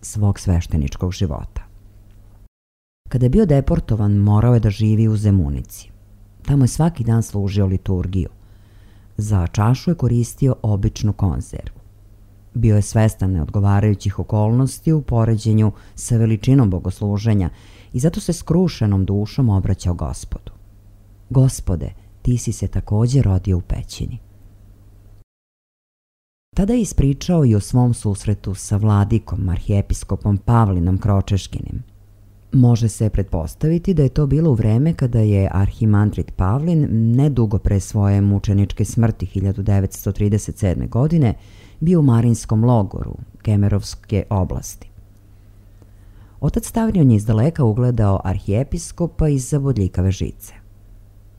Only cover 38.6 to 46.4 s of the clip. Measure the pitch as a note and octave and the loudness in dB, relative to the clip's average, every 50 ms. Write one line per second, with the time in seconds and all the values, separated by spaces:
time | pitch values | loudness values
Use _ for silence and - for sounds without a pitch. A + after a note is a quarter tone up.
38.6 | G2+ F#2 - - G#2+ - - A2 A2+ A2+ A2 - - G2 - G2 F#2+ G2 F#2+ - | 0 0 -2 -4 -4 -2 0 0 0 0 0 -4 -8 -6 -6 -4 -2 -2 -2 -2
39.6 | G2 G#2 G2+ G2 F#2+ F#2 - - - G#2+ F#2+ - G#2 G2+ G#2 G2+ - - - - | -2 0 2 2 0 0 -4 -6 -6 -6 -4 -2 0 0 0 -2 -2 -4 -8 -4
40.6 | - F#2 E2 - B1 B1 - A#2 C3+ D#3 E3+ E3 C3+ A2 - - - - - - | -2 -2 -2 -2 -4 -4 -2 -2 0 0 2 2 2 2 0 -2 -8 -20 -20 -20
41.6 | - - - - D#3+ E3 F#3 E3+ D3 C3+ A#2 A#2 A#2 A#2+ A2+ - - - A2+ A2 | -20 -20 -10 -4 0 2 2 4 4 4 4 4 4 2 0 0 -2 -2 0 2
42.6 | A2+ B2 B2 A2+ G2 F#2+ - - - A#1 - - - - - - - A2 G#2+ G2+ | 2 2 2 2 0 -2 -6 -10 -10 -10 -10 -14 -16 -18 -18 -8 -2 0 2 2
43.6 | G2+ G2+ G#2 G2 - - - - - - G#2+ G2 - - G#2+ F#2+ F2+ - C#2+ - | 2 2 0 0 -4 -6 -14 -14 -8 -4 -2 -2 -2 -2 -2 -2 -2 -2 -4 -8
44.6 | - - - - - - - - - - - - - - - - - - - - | -10 -12 -18 -18 -20 -20 -20 -20 -20 -20 -20 -20 -20 -20 -20 -20 -20 -20 -20 -20
45.6 | - - - - - - - - - - - - - - - - | -20 -20 -20 -20 -20 -20 -20 -20 -20 -20 -20 -20 -20 -20 -14 -4